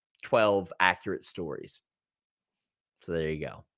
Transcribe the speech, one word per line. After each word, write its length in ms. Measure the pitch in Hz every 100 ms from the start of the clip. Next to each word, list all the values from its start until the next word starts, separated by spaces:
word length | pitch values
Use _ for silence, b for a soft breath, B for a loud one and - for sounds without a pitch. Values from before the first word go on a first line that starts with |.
| _ _
twelve 500 | - 120 107 101 90 -
accurate 460 | 92 90 104 87 -
stories. 540 | - 80 65 - - _ _ _ _ _ _ _ _ _ _ _ _
So 120 | -
there 160 | 82 80
you 140 | 78
go. 200 | 71 - -